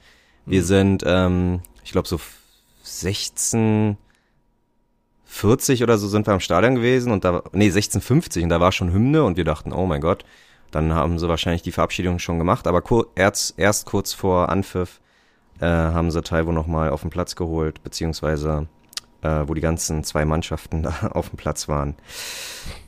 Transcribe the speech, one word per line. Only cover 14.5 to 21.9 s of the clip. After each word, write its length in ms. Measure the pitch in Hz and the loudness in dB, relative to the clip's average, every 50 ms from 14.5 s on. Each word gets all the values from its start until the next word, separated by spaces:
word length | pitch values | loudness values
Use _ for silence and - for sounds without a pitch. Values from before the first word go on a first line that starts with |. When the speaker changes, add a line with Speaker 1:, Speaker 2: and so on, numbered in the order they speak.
Speaker 1:
Anpfiff, 500 | 87 98 98 - - 92 90 - - _ _ _ _ _ _ _ _ _ _ _ - - | 0 -2 -2 -4 -4 -6 -6 -6 -8 _ _ _ _ _ _ _ _ _ _ _ -10 -4
äh, 40 | 82 | -2
haben 440 | 85 85 82 82 80 82 85 82 82 | 0 2 2 2 2 0 0 0 0
sie 100 | 78 82 | 0 -2
Taiwo 300 | 78 - 85 82 82 82 | -2 -2 0 0 0 0
nochmal 380 | 85 80 80 82 82 78 80 78 | -2 -2 -2 -2 -2 -2 0 0
auf 100 | 71 78 | -2 -4
den 60 | - 85 | -6 -6
Platz 240 | - 90 87 - - | -6 -6 -6 -6 -6
geholt, 460 | - 87 82 80 80 78 78 - - | -8 -6 -4 -2 -2 -2 -4 -4 -8
beziehungsweise, 840 | - - - - 82 82 78 - 80 78 78 76 73 78 78 73 76 - _ _ _ _ - - - _ _ - | -14 -12 -8 -6 -4 -4 -4 -4 -2 -2 -2 -2 -2 -2 -2 -2 -4 -6 _ _ _ _ -18 -18 -18 _ _ -6
äh, 220 | - 80 78 76 73 | -4 -2 -2 -2 -2
wo 80 | 69 80 | -2 -4
die 60 | 78 | -2
ganzen 420 | 80 82 82 82 - - 80 78 76 | -2 -2 -2 -2 -4 -4 -4 -4 -4
zwei 220 | - - 78 76 | -4 -2 -2 0
Mannschaften 560 | 76 78 78 - - 80 76 - - 82 80 | 0 0 -2 -4 -6 -8 -10 -8 -6 -6 -4
<laughs> 0 | |
da 100 | 80 64 78 - - - | -4 -4 -4 -4 -6 -6
auf 180 | - 87 82 - | -4 -6 -6 -6
dem 80 | - - | -8 -8
Platz 280 | - 78 73 - - | -6 -6 -6 -6 -6
waren, 280 | - 76 73 71 71 | -4 -4 -2 -2 -4